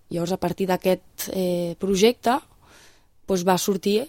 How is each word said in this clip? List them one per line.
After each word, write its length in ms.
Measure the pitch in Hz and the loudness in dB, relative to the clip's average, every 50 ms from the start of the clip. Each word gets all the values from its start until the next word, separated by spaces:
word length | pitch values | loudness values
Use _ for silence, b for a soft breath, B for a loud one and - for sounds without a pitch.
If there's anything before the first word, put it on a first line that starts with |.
| _ - | _ -10
Llavors, 220 | - 170 170 170 190 | -6 -4 -4 -4 -2
a 60 | - | -2
partir 260 | - 175 165 - 190 180 | -2 -4 -2 -2 -2 -2
d'aquest, 580 | 185 175 - 190 185 180 - - _ - - - - | -2 0 0 0 0 0 -2 -8 _ -12 -10 -6 -4
eh, 420 | 190 185 180 175 175 175 170 170 - | -2 -2 0 0 -2 -2 -4 -6 -4
projecte, 600 | - 190 202 180 202 226 240 - - 233 247 302 - - _ _ b b b b b b b b b b b _ - | -2 -2 2 4 4 4 4 2 0 0 0 0 -2 -8 _ _ b b b b b b b b b b b _ -6
doncs, 180 | - 196 185 175 | -4 -2 0 2
va 140 | 190 185 175 | 2 2 2
sortir 500 | - - 202 185 - 202 202 214 262 | 2 0 -2 -2 0 0 0 0 0